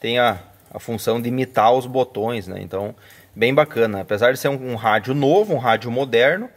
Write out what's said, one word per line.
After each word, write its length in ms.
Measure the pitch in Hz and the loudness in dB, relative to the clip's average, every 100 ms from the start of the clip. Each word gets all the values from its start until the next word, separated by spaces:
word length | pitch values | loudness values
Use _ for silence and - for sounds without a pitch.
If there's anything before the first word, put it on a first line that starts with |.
tem 180 | 113 123 | -4 2
a, 220 | 120 95 - _ _ | 2 0 -10 _ _
a 60 | - | -14
função 420 | - 113 120 120 | -8 -4 -2 -2
de 60 | 120 | -2
imitar 440 | 127 127 - 113 | -4 -2 2 4
os 140 | 131 127 | 4 2
botões, 600 | 131 123 101 110 117 92 | -2 -2 -2 -4 -4 -8
né? 120 | 95 | -12
Então, 320 | 98 95 104 - - - _ | -10 -8 -8 -12 -20 -20 _
bem 220 | 104 117 | -2 2
bacana. 460 | 143 151 117 113 98 | 4 2 0 0 -2
Apesar 320 | 92 104 120 | -4 0 2
de 60 | 131 | 2
ser 80 | 147 | -2
um, 240 | 135 127 | -4 -6
um 20 | |
rádio 400 | 110 113 107 123 | -4 0 0 0
novo, 400 | 143 139 190 214 | 0 2 2 2
um 40 | 139 | 0
rádio 340 | 123 110 120 | 0 0 0
moderno, 580 | 123 135 117 135 185 247 | -4 0 2 2 0 -6